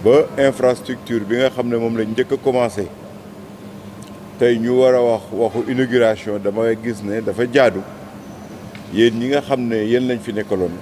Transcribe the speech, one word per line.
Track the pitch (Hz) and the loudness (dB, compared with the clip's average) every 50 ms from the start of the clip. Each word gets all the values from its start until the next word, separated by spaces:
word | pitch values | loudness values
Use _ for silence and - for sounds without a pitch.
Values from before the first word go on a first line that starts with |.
| 85 | 6
ba | 107 123 147 - - - - | 6 6 6 6 2 0 2
infrastructure | 139 139 123 - 127 127 127 - - - 127 117 - - 120 113 104 | 2 2 2 4 2 2 2 0 -4 -8 -8 -8 -6 -4 -4 -4 -2
bi | 98 113 120 | -2 0 2
nga | 131 127 | 2 0
xam | - 123 120 120 | 0 0 -2 -2
ne | 120 117 | 0 0
moom | 113 117 113 113 | 0 0 0 0
lañ | 110 107 110 | -2 -2 0
njëkk | 113 127 - 139 | -2 0 0 0
a | 131 | 0
commencé, | - 127 120 127 123 113 - 104 98 85 - - - - - - - - - - - - - - - - - - - - - - - - - - - - - - | 0 0 2 2 2 0 0 -4 -6 -8 -8 -16 -18 -18 -18 -18 -18 -18 -18 -18 -18 -18 -18 -18 -18 -16 -16 -16 -16 -16 -16 -16 -18 -18 -18 -18 -18 -18 -4 2
tey | 131 123 120 113 | 2 4 4 2
ñu | 113 120 123 127 | 2 2 4 4
war | 127 127 127 | 6 6 6
a | 123 | 6
wax | 120 120 113 107 - 110 107 | 4 4 2 0 -2 -6 -2
waxu | 98 113 110 - 117 117 120 | 0 0 0 0 -2 -2 -2
inauguration, | 131 127 131 123 120 123 117 113 110 104 - 107 104 104 | 0 0 0 2 4 4 4 4 2 0 -4 -6 -6 -2
dama | 98 101 101 110 113 117 113 107 | -2 -2 0 0 0 0 0 -2
gis | 110 120 113 98 104 | -4 -6 -6 -6 -6
ne | 101 101 113 | -6 -6 -4
dafa | 107 - 95 104 120 123 | -4 -4 -2 -2 -2 2
jaadu | 120 139 131 117 92 95 98 - - - - - - - - - - - - - - - - - - - - - - | 4 4 4 6 4 0 -8 -8 -14 -16 -16 -16 -16 -18 -16 -16 -16 -16 -16 -16 -16 -16 -16 -16 -16 -16 -14 -6 2
yéen | 101 113 120 110 117 | 4 4 4 4 0
ñi | 117 131 | -2 0
nga | 139 147 | 0 -2
xam | 135 - 139 131 123 117 | 0 0 -2 -2 0 0
ne | 113 110 107 | 0 0 2
yéen | 107 120 127 127 127 | 2 2 2 2 0
lañ | 123 117 | -2 -2
fi | - 117 | -4 -6
nekkaloon | 101 104 104 101 104 95 92 85 87 90 | -4 -4 -2 -2 0 0 0 -2 -4 -8